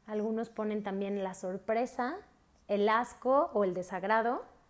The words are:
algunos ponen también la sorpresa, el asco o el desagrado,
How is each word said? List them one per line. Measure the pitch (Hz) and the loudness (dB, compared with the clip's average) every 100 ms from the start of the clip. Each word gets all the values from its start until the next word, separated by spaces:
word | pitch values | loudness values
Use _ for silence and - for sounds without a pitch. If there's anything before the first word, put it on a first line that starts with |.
| - | -8
algunos | 214 214 220 220 | -4 -2 -2 -4
ponen | - 214 214 | -4 -4 -4
también | 208 190 202 202 | -4 -4 -2 -2
la | 190 | -4
sorpresa, | 190 185 190 - 220 240 247 247 370 - _ _ _ - | -4 -6 -6 -2 0 0 -2 -4 -4 -12 _ _ _ -2
el | 202 202 | 2 4
asco | 220 240 - 247 269 330 | 4 0 -2 2 4 4
o | 226 | 2
el | 196 | 2
desagrado, | 175 180 185 190 220 226 302 508 - _ | 0 -4 -4 2 2 2 -2 -6 -18 _